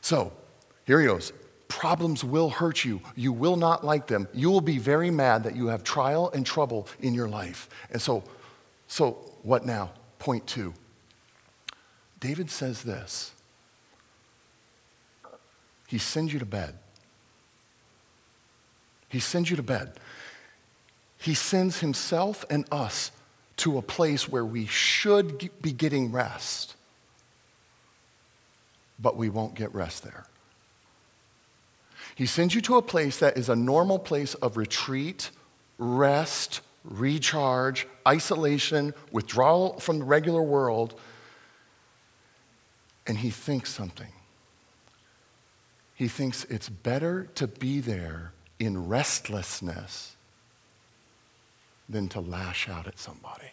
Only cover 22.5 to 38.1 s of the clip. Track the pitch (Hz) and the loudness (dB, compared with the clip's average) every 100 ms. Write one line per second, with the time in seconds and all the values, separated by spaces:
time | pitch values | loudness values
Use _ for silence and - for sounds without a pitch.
22.5 | 147 139 147 104 - - - - _ _ | -2 -2 -4 -2 -4 -6 -8 -20 _ _
23.5 | - 165 135 117 - 165 147 - 131 113 | -2 0 0 -4 0 2 2 -2 -2 -2
24.5 | 117 107 - - - 214 202 180 135 180 | -4 -2 0 2 2 6 4 4 -4 -12
25.5 | - 160 123 156 143 123 120 117 117 - | -6 -6 0 0 2 0 0 -2 -4 -6
26.5 | - - - _ _ _ _ _ _ _ | -6 -8 -12 _ _ _ _ _ _ _
27.5 | _ _ _ _ _ _ _ _ _ _ | _ _ _ _ _ _ _ _ _ _
28.5 | _ _ _ _ _ 107 - 113 104 110 | _ _ _ _ _ -2 0 -2 -2 -6
29.5 | - 107 101 87 - - - - _ _ | -6 -8 -6 -8 -8 -14 -18 -20 _ _
30.5 | _ _ _ _ _ _ _ _ _ _ | _ _ _ _ _ _ _ _ _ _
31.5 | _ _ _ _ - - - 127 - 175 | _ _ _ _ -20 -20 -4 -2 4 4
32.5 | 190 226 247 240 175 147 135 147 135 120 | 2 4 4 6 2 2 4 4 4 2
33.5 | 117 120 147 185 190 190 147 143 - 123 | 2 4 4 4 2 0 -2 -2 -2 -2
34.5 | 107 107 - - 135 147 190 - - _ | -2 -2 -2 -2 -4 -4 -8 -12 -12 _
35.5 | _ _ _ 120 123 139 139 160 - - | _ _ _ -2 4 6 6 2 -2 -4
36.5 | - - _ - 95 127 151 - 156 139 | -6 -12 _ -14 -2 0 2 0 2 2
37.5 | 127 131 131 - - - | 4 2 -2 -8 0 4